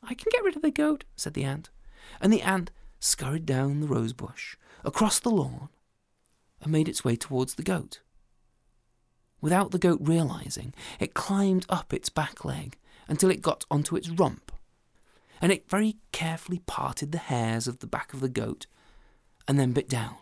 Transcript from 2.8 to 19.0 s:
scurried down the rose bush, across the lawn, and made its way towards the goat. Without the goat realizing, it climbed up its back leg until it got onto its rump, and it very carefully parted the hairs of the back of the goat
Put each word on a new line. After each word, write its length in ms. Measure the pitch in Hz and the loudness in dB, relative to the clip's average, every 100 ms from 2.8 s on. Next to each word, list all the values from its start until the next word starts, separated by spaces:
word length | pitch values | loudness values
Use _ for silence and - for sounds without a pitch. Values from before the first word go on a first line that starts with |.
| - - | -20 -4
scurried 460 | - - 131 151 160 | -2 0 0 -2 0
down 340 | 131 139 143 | 0 2 0
the 60 | 151 | 0
rose 260 | 123 113 | 0 0
bush, 440 | 117 113 - - - _ - | -4 -10 -12 -14 -14 _ -10
across 340 | - - 214 - | -6 2 4 4
the 120 | - | 2
lawn, 380 | 220 135 123 143 _ _ _ _ _ _ _ _ _ | 2 0 -4 -14 _ _ _ _ _ _ _ _ _
and 120 | - | 0
made 160 | 156 156 | 2 2
its 160 | - | 0
way 120 | - 117 | 0 0
towards 380 | - 131 131 | 0 -2 -2
the 80 | - | -2
goat. 380 | 160 185 - - _ _ _ _ _ _ _ _ _ _ _ _ _ _ | -2 -2 -4 -14 _ _ _ _ _ _ _ _ _ _ _ _ _ _
Without 300 | 151 175 196 | 0 2 2
the 80 | 185 | 2
goat 220 | 180 170 | 4 4
realizing, 680 | 143 165 156 - - - 120 - - - | 4 4 2 -2 -8 -8 -8 -12 -14 -6
it 160 | - | -4
climbed 520 | - - 196 196 185 180 | -4 0 2 4 2 2
up 240 | 180 - | -2 -2
its 160 | - - | -4 -4
back 360 | - 151 - | -2 -4 -4
leg 340 | - 139 143 - _ - - | -6 -6 -8 -14 _ -20 -6
until 220 | 151 185 | 2 4
it 120 | - | 4
got 220 | - - - | 0 -2 0
onto 260 | 147 151 165 | 0 0 -2
its 120 | 165 | -4
rump, 420 | 165 165 - _ - - _ _ _ _ _ _ - | 2 2 2 _ -14 -14 _ _ _ _ _ _ -2
and 120 | 170 | 2
it 160 | 190 - | 2 2
very 280 | 190 214 214 - | 2 2 0 -8
carefully 480 | - 165 165 - 175 - | -6 -4 -4 -6 -8 -6
parted 460 | - 135 127 143 | -4 -4 -4 -6
the 60 | 160 | -6
hairs 500 | - 127 113 113 120 | -2 0 0 0 -2
of 120 | 120 | -6
the 60 | 117 | -6
back 260 | 143 - | -6 -6
of 80 | 139 | -4
the 80 | 131 | -4
goat 380 | 127 113 - - _ _ - | -2 -4 -6 -10 _ _ -20